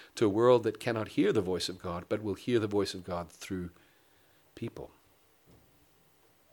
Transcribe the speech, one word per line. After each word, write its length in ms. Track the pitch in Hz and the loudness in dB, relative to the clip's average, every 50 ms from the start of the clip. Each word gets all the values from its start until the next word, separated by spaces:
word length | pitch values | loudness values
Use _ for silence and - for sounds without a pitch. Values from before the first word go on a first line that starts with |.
| - - _ | -20 -16 _
to 80 | - 120 | 2 2
a 60 | 104 | 4
world 320 | 98 110 120 123 127 120 110 | 4 6 6 8 6 6 4
that 180 | 113 - - | 0 -4 -2
cannot 280 | - 123 113 110 110 - | -4 -2 -2 -2 -4 -2
hear 220 | - - 165 208 | 0 0 2 2
the 120 | 175 110 92 | 2 2 0
voice 260 | 90 92 87 - - | 0 -2 -2 -2 -4
of 120 | 92 90 | -8 -8
God, 260 | - 92 85 87 87 - | -8 -6 -6 -6 -4 -4
but 140 | 107 104 107 | -4 -4 -2
will 120 | 104 92 | -4 -6
hear 240 | - - - 123 113 | -4 -2 0 0 2
the 80 | 107 | 2
voice 280 | 104 101 101 98 - - | 2 0 0 0 0 -4
of 100 | 95 85 | -8 -8
God 260 | - 90 87 87 85 | -6 -6 -6 -6 -8
through 400 | - - - - 98 92 90 87 - - - _ _ _ _ _ _ _ _ _ _ _ _ _ _ | -12 -16 -10 -8 -6 -6 -6 -8 -10 -16 -20 _ _ _ _ _ _ _ _ _ _ _ _ _ _
people. 360 | - 117 117 - - - - - _ _ _ _ _ _ _ _ _ _ - - - - _ _ _ _ _ _ _ _ _ _ _ _ _ _ _ _ _ | -10 -10 -10 -10 -12 -16 -16 -18 _ _ _ _ _ _ _ _ _ _ -20 -20 -20 -20 _ _ _ _ _ _ _ _ _ _ _ _ _ _ _ _ _